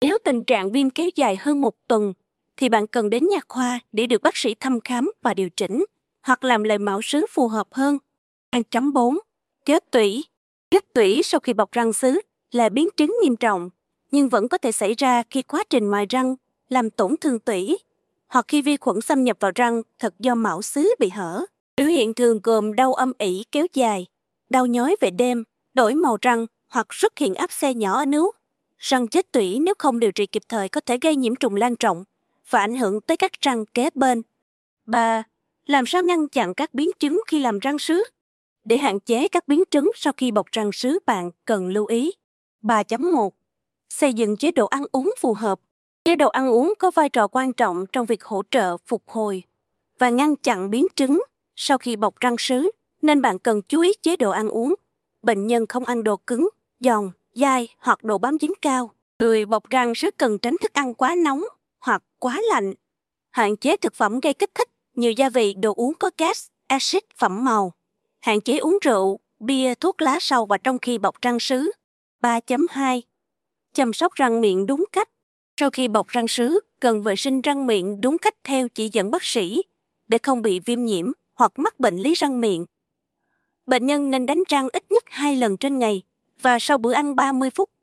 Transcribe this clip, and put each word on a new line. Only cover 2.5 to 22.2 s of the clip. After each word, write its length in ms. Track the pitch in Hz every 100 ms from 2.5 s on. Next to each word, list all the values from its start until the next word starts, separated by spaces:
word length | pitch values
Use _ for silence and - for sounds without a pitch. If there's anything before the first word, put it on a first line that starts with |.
| -
thì 120 | 254
bạn 180 | 220 214
cần 220 | 247 208
đến 180 | 233 349
nha 120 | 359 -
khoa 300 | 254 247 247 -
để 160 | 214 240
được 140 | 220
bác 160 | 330 -
sĩ 180 | 233 226
thăm 240 | 262 240
khám 320 | - 240 330 -
và 120 | 233
điều 160 | 190 180
chỉnh, 360 | - 180 240 403 _ _ _
hoặc 200 | - 247
làm 200 | 254 226
lời 140 | 214 208
mão 240 | 202 196
sứ 240 | - 294 427
phù 180 | - 233
hợp 200 | 214 -
hơn. 260 | 262 277 285 _ _ _ _ _
Hai 120 | 247
chấm 300 | 220 233 285
bốn. 240 | 277 240 330 - _ _ _ -
Kết 260 | 320 -
tủy. 340 | 247 208 226 - _ _ _ -
Kết 220 | 392 -
tủy 280 | 247 190 247
sau 160 | - 320
khi 140 | -
bọc 180 | 220 196
răng 220 | 240 226
sứ 280 | 202 262 339 - _ _
là 180 | 240 220
biến 200 | 226 370 -
chứng 180 | 302 480
nghiêm 120 | 320 233
trọng, 340 | 226 185 180 - _ _ _
nhưng 180 | 285 262
vẫn 180 | 226 233
có 100 | 370
thể 140 | 233
xảy 220 | - 208 226
ra 260 | 262 240 -
khi 120 | 269
quá 220 | - 311 -
trình 180 | 254 202
mài 180 | 202 202
răng 300 | 262 254 262 _ _ -
làm 200 | 254 226
tổn 280 | - 196 302
thương 180 | 302 233
tủy, 380 | - 190 202 392 _ _ _ _ _
hoặc 180 | 254 -
khi 140 | 294
vi 160 | 285 285
khuẩn 240 | 240 196
xâm 220 | - 277
nhập 140 | 247 196
vào 120 | 196 185
răng 260 | 240 233 - -
thật 200 | 220 -
do 160 | 247 233
mão 260 | 214 165
sứ 340 | - 285 381 480
bị 100 | 190
hở. 360 | 208 170 190 370 _ _ -
Biểu 100 | 294
hiện 260 | 330 220
thường 260 | 226